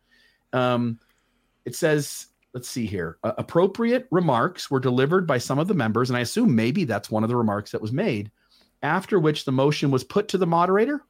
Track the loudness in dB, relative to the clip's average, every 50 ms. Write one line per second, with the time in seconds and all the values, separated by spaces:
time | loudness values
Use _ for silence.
0 | _ _ _ _ _ _ _ _ _ _ -2 0 2 2 2 0 0 -2 -4 -8
1 | _ _ _ _ _ _ _ _ _ _ _ _ -14 -12 -4 0 2 2 2 2
2 | 0 -2 -8 -14 -16 -18 _ _ _ _ -14 -14 -12 -8 -6 -4 -4 -4 -4 -4
3 | -6 -6 -6 _ -6 -6 -4 -4 -4 0 2 2 2 2 0 -2 -2 0 0 -2
4 | -2 0 0 0 2 2 2 2 2 0 -2 -6 -6 -2 -2 0 0 2 2 2
5 | 2 2 2 2 2 0 0 -2 -2 -2 -2 -2 0 0 0 0 0 0 0 0
6 | 0 0 0 -2 -2 -2 0 2 2 4 4 4 2 2 0 0 -2 -2 -2 -4
7 | -4 -4 -2 -2 0 0 0 0 0 0 -2 -4 -6 -6 -8 -6 -6 -4 -4 -2
8 | -2 -2 -2 -4 -6 -8 _ _ _ _ _ _ _ _ _ _ -4 -2 -2 -2
9 | -2 0 2 2 4 2 0 0 -2 -2 2 2 4 2 2 2 2 2 2 0
10 | 0 -2 -2 -2 -2 0 0 0 0 2 2 2 2 4 2 2 2 0 -2 -4
11 | -8